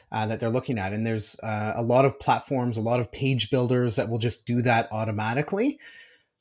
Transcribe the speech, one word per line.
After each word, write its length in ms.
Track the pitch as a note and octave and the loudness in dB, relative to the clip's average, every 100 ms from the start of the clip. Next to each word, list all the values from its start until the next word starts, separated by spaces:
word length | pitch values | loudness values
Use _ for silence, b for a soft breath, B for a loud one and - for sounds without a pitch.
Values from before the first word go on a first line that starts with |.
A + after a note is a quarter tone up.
| B | B
uh, 140 | A2 G#2+ | -4 -2
that 140 | G#2+ | -2
they're 100 | A#2 | -2
looking 280 | B2 - A#2 | -2 -2 -4
at. 140 | F#2+ | -2
And 140 | G#2+ A2+ | -2 -2
there's, 340 | A2 - - | -2 -4 -6
uh, 300 | A2 G#2+ G#2+ | -4 -4 -2
a 80 | A2+ | -2
lot 220 | A#2 B2 | 2 6
of 160 | C#3 - | 4 2
platforms, 560 | - A#2 - C3+ B2 A2+ | 0 0 0 -2 -2 -2
a 60 | |
lot 180 | A2+ B2 | 0 0
of 100 | A2+ | -2
page 380 | - C3+ C3 - | -2 0 0 2
builders 480 | C3 B2 B2 B2 A2+ | 2 2 2 2 0
that 140 | A2+ | -2
will 80 | A2+ | 0
just 260 | A#2 - | -2 -4
do 160 | - A#2+ | -2 0
that 280 | B2 A#2 - | 4 4 2
automatically. 880 | A2 A2 G#2+ A2 B2+ D3+ G3 C4+ - B B B B B _ | -2 -2 -2 -2 -2 -2 0 0 -2 B B B B B _